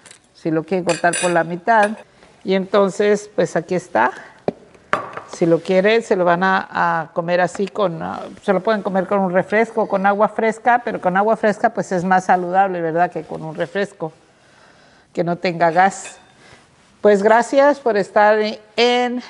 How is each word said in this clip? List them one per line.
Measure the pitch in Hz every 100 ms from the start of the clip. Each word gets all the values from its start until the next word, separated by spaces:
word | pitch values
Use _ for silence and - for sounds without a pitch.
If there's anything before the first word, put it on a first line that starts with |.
| - - _
Si | _ 170
lo | 160 156
quieren | 185
cortar | 175 165 175 165
por | 180
la | 170 160
mitad. | 175 233 226 208 220 - _ - _
Y | 214
entonces, | 190 185 208 196 180 208 202 - -
pues | 175 175
aquí | 165 180
está. | - - - - - - - - - - - - - - - -
Si | 170
lo | 165
quieren, | 165 185 202 226
se | 226 190
lo |
van | 175 175
a, | 190 190 -
a | 180 170 165 151
comer | 185 170 180
así | 175 - 196
con, | - 190 165
ah, | 180 196 - 196
se | -
lo | 185
pueden | 202 214
comer | 202 190 180
con | 202
un | 190
refresco, | 180 - 208 220 220 202
con | 196 196
agua | 202 208
fresca, | 214 220 214 247 240
pero | 240 180
con | 180 185
agua | 208 220
fresca, | 220 196 170
pues | - 175
es | 180 185
más | 185 185
saludable, | 185 175 185 196 180
¿verdad? | 165 160 175
Que | 160
con | 156 160
un | 160 151
refresco | 165 196 190 - 160 - _ _ _ _ _ _ _ _ _
que | -
no | 170 175
tenga | 190 165 170
gas. | 165 190 - - - _ _ - - _ _ _ _
Pues | 208 202
gracias | 208 226 233 277 285 277
por | 240 208
estar | 185 220 208 214 214 226 - -
en | 240 247 247 247